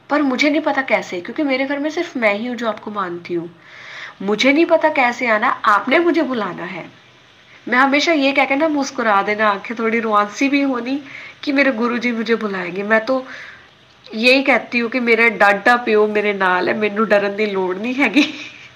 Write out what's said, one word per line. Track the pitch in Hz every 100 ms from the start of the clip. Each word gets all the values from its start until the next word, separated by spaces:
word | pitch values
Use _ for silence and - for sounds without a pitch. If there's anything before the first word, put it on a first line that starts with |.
| -
पर | 285
मुझे | 277 254 285
नहीं | 302
पता | 302 269
कैसे, | 262 208 - 180
क्योंकि | 175 233
मेरे | 285 262
घर | 269 277
में | 302
सिर्फ | 320 349 262
मैं | 220
ही | 202 247
हूँ | 233
जो | 233
आपको | 214 220
मानती | 208 180 175 175
हूँ। | 170 170 - - - - - - -
मुझे | 196 208 254
नहीं | 285 339
पता | 320 311
कैसे | 302 240 240 247
आना, | 214 240
आपने | - - 202 226 320
मुझे | 339 320
बुलाना | 254 247 196 170
है।" | 175 180 - - - _ - _ - - -
मैं | 247
हमेशा | 269 285 311
ये | 311 277
कह | 277
के | 262 277
ना | 320
मुस्कुरा | 294 269 - 220 196
देना, | 202 208 214
आंखें | 196 - 233
थोड़ी | 226 226
रुआंसी | 220 208 202 - 277
भी | 277
होनी | 277 240 233 277 - - - -
कि | 302
मेरे | 277 269
गुरुजी | 220 240 240 240
मुझे | 226 220
बुलाएंगे। | 226 214 190 175 180
मैं | 208 220
तो | 220 262 262 - - - - _ _ _ -
यही | 220 247 269
कहती | 269 226 - 240
हूँ | 233
कि | 262
"मेरा | 233 226 233
डाडा | 196 202 202 240 240
प्यो | 240 214 214
मेरे | 208 208
नाल | 196 190 180 185
है, | 220
मैनू | 214 202
डरन | 214 202 202 202
दी | 214
लोड़ | 190 185 185
नहीं | 233
हैगी।" | 254 254 226 - - - - -